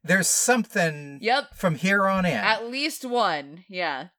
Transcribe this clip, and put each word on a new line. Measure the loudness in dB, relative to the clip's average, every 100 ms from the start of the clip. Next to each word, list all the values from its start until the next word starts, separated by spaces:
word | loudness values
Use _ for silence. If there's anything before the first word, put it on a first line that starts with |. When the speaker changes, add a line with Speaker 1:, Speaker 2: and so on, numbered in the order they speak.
Speaker 1:
there's | 2 0 2
something | 0 2 2 2 0 0 -2 -14 -6
Speaker 2:
Yep. | 0 0 -2 -2
Speaker 1:
from | -2
here | 0 2 2 2
on | 2
in. | 2 2
Speaker 2:
At | 2 0 -2
least | -4 -4 -6
one, | -2 2 2 0 -6 -18 -12
yeah. | -4 -4 -4 -10